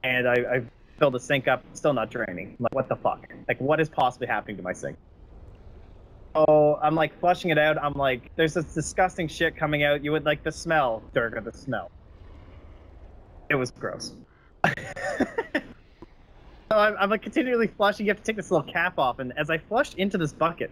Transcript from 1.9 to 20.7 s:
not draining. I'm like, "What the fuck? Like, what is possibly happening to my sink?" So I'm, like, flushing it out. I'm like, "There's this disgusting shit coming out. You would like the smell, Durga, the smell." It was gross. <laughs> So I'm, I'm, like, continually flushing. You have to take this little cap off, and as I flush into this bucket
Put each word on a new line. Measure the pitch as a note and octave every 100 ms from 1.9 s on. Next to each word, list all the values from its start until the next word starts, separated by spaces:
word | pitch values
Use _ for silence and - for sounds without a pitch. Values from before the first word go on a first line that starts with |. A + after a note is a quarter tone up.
not | B2+ A2
draining. | A#2+ G#2+ F2+ G2 -
I'm |
like, | A#2+ C3
"What | B2
the | -
fuck? | - - - - -
Like, | B2
what | C3 D#3
is | D#3
possibly | - B2+ - A#2+
happening | A2 G#2 G2
to |
my | F2+
sink?" | F#2 C#2+ C2+ - - - - - - - - - - - - - D#3
So | D3+ D3+ D3+ D3
I'm, | D3+ D#3+
like, | D3+ -
flushing | F3 F3+ F3+
it | D3+
out. | D3+ D3
I'm | C#3+
like, | C#3+ C#3 B2+ - -
"There's | D#3+ F3
this | D#3
disgusting | - D3+ - F#3 - D#3+
shit | - E3 D#3
coming | D3+ D3
out. | D3 D3
You | D3
would | D3+ D3
like | D3
the | D#3
smell, | D#3 E3 D#3+ C3 B2 A#2
Durga, | C3+ A#2 A2+
the | A2
smell." | - - A2+ E2+ - - - - - - - - - - - - - - - -
It | C#3+
was | B2+
gross. | - G2+ F#2+ - - - _ _ _
<laughs> | - - - - - - - - - C#4 - - - - - - - - - - -
So | G#3+
I'm, | G#3 G3
I'm, | G3
like, | G#3+
continually | - C4+ B3+ A#3+ A3
flushing. | - G3+ G3+ G#3
You |
have | G3+
to |
take | - G#3+
this | F3
little | E3+ -
cap | F3 F3 F3+
off, | C3 A#2+
and | B2+ C3
as | D3+
I | D#3+
flush | - A3 D4 -
into | G3 F#3+
this | D#3
bucket | - D#3+ E3 A2+